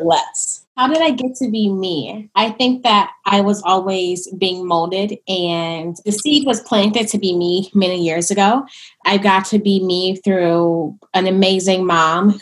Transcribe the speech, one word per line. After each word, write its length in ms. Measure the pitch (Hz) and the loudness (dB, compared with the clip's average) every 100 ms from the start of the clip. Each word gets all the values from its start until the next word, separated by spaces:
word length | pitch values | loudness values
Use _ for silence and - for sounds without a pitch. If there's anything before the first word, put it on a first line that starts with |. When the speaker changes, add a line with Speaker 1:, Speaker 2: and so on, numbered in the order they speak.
Speaker 1:
less. 600 | 165 160 - - - - _ - | 2 0 0 -8 -8 -10 _ -2
Speaker 2:
How 100 | 262 | 0
did 160 | 320 | 2
I 80 | 320 | 2
get 240 | 247 254 254 | 0 -4 -4
to 140 | 240 | -4
be 180 | 220 208 | 0 0
me? 640 | 190 190 160 117 208 214 202 | 0 -4 -4 -6 -10 -8 -2
I 140 | 226 | -2
think 340 | 214 254 254 | 0 0 0
that 280 | 247 208 196 - 196 | 2 2 2 -4 0
I 140 | 202 | 2
was 220 | 202 202 | 2 0
always 680 | 175 190 190 190 180 180 - | 2 0 0 -2 -2 -4 -8
being 340 | 185 185 180 180 | -4 -4 -4 -2
molded, 520 | 170 175 190 208 214 - | -2 -2 -2 -4 -6 -6
and 680 | 185 175 170 165 165 165 165 | -4 -2 -4 -4 -6 -8 -8
the 80 | 208 | -6
seed 340 | 208 302 294 269 | -4 0 0 2
was 140 | 220 | -2
planted 480 | - 214 202 226 214 | 0 0 2 0 -2
to 100 | 202 | -2
be 180 | 190 175 | -2 0
me 340 | 175 180 190 | 0 -2 -2
many 300 | 202 185 180 | 0 0 0
years 260 | 165 165 170 | -2 -2 -2
ago. 360 | 202 196 247 277 - - _ 180 | 2 2 2 -2 -14 -20 _ 0
I 120 | 196 | 2
got 260 | 202 190 196 | 4 2 2
to 120 | 208 | 0
be 260 | 208 190 | 2 2
me 320 | 185 180 185 190 | 0 -2 -2 -2
through 800 | 208 190 170 170 170 165 156 - _ | 0 2 2 2 2 0 -4 -8 _
an 140 | 185 185 | -2 0
amazing 600 | 190 190 190 185 185 185 | 2 4 2 2 0 2
mom 540 | 165 160 170 202 202 | 2 2 4 2 2